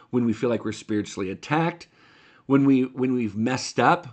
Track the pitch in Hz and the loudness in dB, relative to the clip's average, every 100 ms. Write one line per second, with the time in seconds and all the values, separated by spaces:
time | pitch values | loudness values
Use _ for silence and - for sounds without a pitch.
0 | - 127 117 104 120 113 110 107 - 107 | -4 0 0 0 0 -2 -4 -8 -4 -4
1 | 98 - 95 95 - 156 165 165 - _ | -4 -6 -6 -6 -2 0 -2 -4 -14 _
2 | _ _ _ _ - 139 139 135 127 135 | _ _ _ _ 2 4 6 4 2 -2
3 | 127 123 110 101 117 123 - - 123 175 | -2 0 -2 -2 -2 -2 -4 2 2 2
4 | 131 | -2